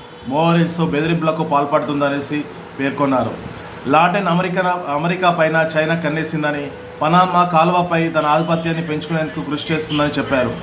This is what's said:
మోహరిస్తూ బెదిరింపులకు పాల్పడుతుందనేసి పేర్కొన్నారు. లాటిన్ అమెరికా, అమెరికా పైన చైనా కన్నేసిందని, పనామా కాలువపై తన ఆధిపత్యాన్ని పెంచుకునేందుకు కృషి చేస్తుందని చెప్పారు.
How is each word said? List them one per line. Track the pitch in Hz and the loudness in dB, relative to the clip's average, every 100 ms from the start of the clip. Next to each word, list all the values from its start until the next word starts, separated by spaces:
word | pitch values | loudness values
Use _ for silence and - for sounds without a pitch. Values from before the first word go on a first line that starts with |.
| - - 117 | -16 -14 -4
మోహరిస్తూ | 143 165 170 160 - 165 | 0 4 4 2 0 0
బెదిరింపులకు | 143 160 165 156 160 | 0 0 0 0 -2
పాల్పడుతుందనేసి | 160 143 - 151 139 143 143 143 127 147 143 - - - | 0 0 2 0 0 0 0 0 -4 -4 -6 -12 -12 -4
పేర్కొన్నారు. | 139 127 139 127 110 - - - - - 120 | -4 0 2 2 0 -4 -12 -14 -14 -8 2
లాటిన్ | 151 175 202 185 | 4 4 2 0
అమెరికా, | 170 185 180 180 180 139 | 0 0 0 0 -2 -2
అమెరికా | 147 165 185 180 | -2 -2 0 2
పైన | 170 156 165 160 156 | 4 2 2 0 0
చైనా | 156 165 | 0 0
కన్నేసిందని, | 156 156 156 160 151 147 143 - - - | -2 -2 -4 -2 -2 -2 -6 -10 -12 -4
పనామా | 151 175 185 175 | 2 4 4 4
కాలువపై | 175 160 175 180 170 165 160 | 4 4 4 2 2 0 0
తన | 156 147 | 0 2
ఆధిపత్యాన్ని | 156 165 165 165 165 | 2 2 0 0 -4
పెంచుకునేందుకు | 160 151 - 165 156 - | -4 -4 -2 -2 -4 -6
కృషి | 135 147 - | -6 -4 -2
చేస్తుందని | 156 - 151 147 | -4 -2 0 0
చెప్పారు. | 139 120 135 120 - | 0 0 0 0 -4